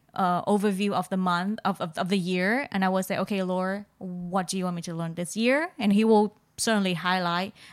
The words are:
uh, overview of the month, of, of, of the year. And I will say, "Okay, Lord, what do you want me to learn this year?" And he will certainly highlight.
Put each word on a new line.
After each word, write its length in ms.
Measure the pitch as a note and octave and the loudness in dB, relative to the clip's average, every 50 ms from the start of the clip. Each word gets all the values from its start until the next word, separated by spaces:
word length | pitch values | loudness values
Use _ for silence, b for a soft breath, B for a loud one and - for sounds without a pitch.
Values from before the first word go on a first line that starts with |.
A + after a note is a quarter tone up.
| _ _ - | _ _ -4
uh, 280 | - G3 F3+ F3+ F3 - | -2 0 2 2 0 2
overview 480 | - G3+ G#3 F#3+ G#3+ G3 F#3 G#3 G3+ G3 | 2 2 2 2 2 0 0 0 0 0
of 140 | - F3+ - | -2 -2 -2
the 80 | G3 F#3 | -2 0
month, 420 | F#3 F#3 F3 F3 F3+ G3 G#3+ A3 - | 0 2 0 0 0 -2 -4 -2 -2
of, 160 | G#3 F#3+ - | -2 -2 -2
of, 160 | - E3+ D#3+ | -4 -6 -4
of 140 | - F3 E3+ | -4 -2 0
the 80 | G3 G3 | 0 0
year. 500 | F3 F3+ F#3 F3+ F3+ G3 A3+ C4 C#4+ - | 0 0 0 0 2 2 0 0 -2 -2
And 120 | - G3 F#3+ | -2 0 0
I 60 | F#3 | 2
will 140 | F#3 F#3+ F#3+ | 2 0 0
say, 160 | - G3 - | -2 -2 -2
"Okay, 240 | F#3 - G#3+ F#3+ F#3+ | -2 -2 -2 -2 -2
Lord, 420 | F3+ F#3 F#3 F#3 F#3 F#3+ G3+ G3+ - _ - | -2 -2 -2 -2 -2 -4 -6 -8 -12 _ -14
what 480 | - F#3 F3+ F3+ F3 F3 F3 F#3+ F3+ D#3+ | -12 -10 -10 -8 -6 -4 -2 -2 -2 -2
do 100 | - F#3+ | -2 -2
you 60 | F3+ | -2
want 120 | F3+ F3 | -2 -4
me 60 | F3 E3+ | -4 -6
to 120 | F3+ E3+ | -6 -6
learn 180 | E3 E3 E3 E3 | -6 -6 -6 -4
this 240 | F3 F3 E3+ - G#3 | -6 -6 -6 -2 0
year?" 320 | A3+ A#3+ C4 C#4+ D#4+ F#4 - - | 2 2 2 2 0 -2 -4 -2
And 160 | A#3 G3+ G3+ | 2 4 4
he 100 | G3+ A3 | 6 6
will 320 | A3+ A3 G#3 G#3+ G#3 - _ _ _ _ - | 6 6 6 4 2 0 _ _ _ _ -4
certainly 380 | - A#3 A3 G#3 G3 F#3 F3+ | 0 0 2 2 2 0 0
highlight. 580 | D#3+ D#3+ F3+ F#3 F#3 F3+ F3 E3+ F3 F#3+ G3 - B B B | 0 0 0 0 2 0 0 0 -2 -4 -4 -8 B B B